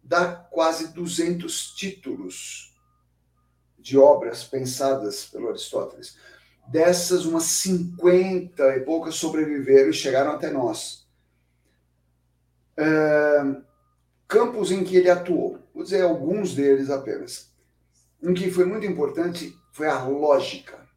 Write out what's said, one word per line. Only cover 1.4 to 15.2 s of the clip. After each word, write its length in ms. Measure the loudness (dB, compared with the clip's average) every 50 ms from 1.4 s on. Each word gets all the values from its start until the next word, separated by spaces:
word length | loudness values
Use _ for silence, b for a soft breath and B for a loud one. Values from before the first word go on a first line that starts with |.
| -6 -8 -8 -8 -10 -12 -12
títulos 1000 | -10 -10 -10 -10 -12 _ -10 -10 -10 -10 -14 -14 -14 -16 -16 -16 -18 -18 _ _ _ _ _ _ _ _ _ _ _ _ _ _ _ _ _ _ _ _ _ _
de 200 | _ _ 2 6
obras 460 | 8 8 8 8 4 2 -8 -10 -10 -12
pensadas 840 | -10 -8 -6 -6 -6 -4 -2 -2 -2 -2 -2 -4 -8 -8 -10 -14
pelo 240 | -14 -12 -10 -8 -8
Aristóteles. 680 | -8 -8 -10 -8 -8 -8 -8 -8 -14 -18 -20 -20 -20 b b b b b b b b b _
Dessas, 580 | -4 0 2 4 4 4 2 0 0 0 0 0
umas 180 | 0 -2 -2 -2
cinquenta 1300 | -2 -2 -2 0 0 0 -2 -2 -6 -8 2 4 4 6 6 4 2 -2 -4 -6 -8 _ 2 2 2 2
e 60 | 2
poucas 340 | -2 -2 -4 -4 -4 -6 -8
sobreviveram 760 | -6 -6 -4 -2 -2 -2 -2 -4 -6 2 6 8 8 8 6
e 40 | 2
chegaram 380 | -2 -2 0 0 0 0 0
até 180 | -2 -4 -6 -6
nós. 580 | -4 -2 -2 -2 -4 -6 -10 -14 -16 -18 _ _ _ _ _ _ _ _ _ _ _ _ _ _ _ _ _ _ _ _ _ _ _ _ _ _ _ _ _ _ _ _ _ _ _
É, 840 | -2 0 2 2 4 4 4 4 4 4 4 4 4 2 0 -4 -6 -12 _ _ _ _ _ _ _ _ _ _ _ _
campos 440 | _ 2 2 2 2 -2 -4 -2 -2
em 120 | -2 -2 -2
que 120 | 2 4
ele 140 | 4 6 6
atuou, 500 | 4 2